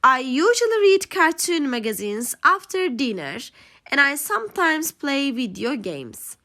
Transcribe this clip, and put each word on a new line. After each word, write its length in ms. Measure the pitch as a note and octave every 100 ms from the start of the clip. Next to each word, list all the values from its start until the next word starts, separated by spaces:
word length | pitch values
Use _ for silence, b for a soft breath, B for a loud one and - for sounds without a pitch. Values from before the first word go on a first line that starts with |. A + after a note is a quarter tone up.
I 380 | B3+ B3+ C4 B3+
usually 520 | G4 A#4+ A#4 A4 G4+
read 160 | G4 -
cartoon 600 | F#4+ E4 E4 - E4 C#4
magazines 640 | A#3+ A3 F#3+ G#3 G#3+ A#3+ -
after 560 | D4+ F#4+ - F#4+ F#4 A#3
dinner 540 | C4 F#3+ C#3 F#3+ - b b b -
and 220 | C#4 C#4
I 40 | C#4+
sometimes 720 | - G#4 G#4+ - E4 D#4 D#4+
play 440 | _ C#4+ C#4 C#4 A#3+
video 400 | A#3 G3 A3+ C4+
games. 540 | F#3+ C#3+ A#2+ - - -